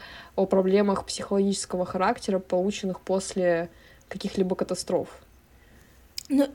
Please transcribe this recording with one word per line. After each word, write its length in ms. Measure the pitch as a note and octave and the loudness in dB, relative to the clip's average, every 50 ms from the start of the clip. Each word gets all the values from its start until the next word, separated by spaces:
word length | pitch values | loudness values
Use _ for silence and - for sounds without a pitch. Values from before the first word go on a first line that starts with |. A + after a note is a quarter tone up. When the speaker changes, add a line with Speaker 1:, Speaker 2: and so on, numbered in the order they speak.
| - - - - - - - | -4 -14 -18 -18 -20 -6 -2
Speaker 1:
о 120 | - F#3+ F#3 | 0 0 2
проблемах 580 | G3 F#3+ F#3 F#3+ F#3+ G#3 G#3 G3+ F#3+ F#3 - | 4 4 4 4 4 4 4 4 2 0 -2
психологического 800 | - - - - - G3+ G3 G3 G3 G3 - - - - F3+ F3+ | -6 -8 -8 -4 -2 0 2 2 2 0 -2 -4 -4 -4 -4 -2
характера, 540 | F3+ - F3+ F#3 A3 A#3+ - - - F#3+ F#3 | -2 -2 0 0 0 0 0 -2 -2 -2 -2
полученных 640 | F#3+ - F#3 F3+ F#3 G#3 G3+ - - F#3+ F3+ - | 0 0 0 0 2 0 -2 -2 -4 -6 -6 -6
после 680 | - - F#3 F#3+ F#3+ - - G3 F3+ F3 E3+ E3 F3 F3 - - - - - - - - | -2 -2 0 0 -2 -2 -2 0 2 2 2 2 0 -4 -8 -16 -20 -20 -20 -20 -16 -14
каких-либо 460 | - G3+ - F#3+ - G3 F#3+ F3+ F#3 | -10 -8 -8 -4 0 0 0 0 0
катастроф. 540 | - G#3+ - F#3 - - - F#3 D3+ - - - - - - - - _ _ - - - - - - - - - - - - _ - - - | -2 -2 -2 -4 -4 -2 -2 -2 -2 -2 -4 -10 -18 -20 -20 -20 -20 _ _ -20 -20 -20 -20 -20 -20 -20 -20 -20 -20 -20 -18 _ -16 -6 0
Speaker 2:
Ну, 200 | C#4 C#4 C4+ C#4 | 2 2 2 2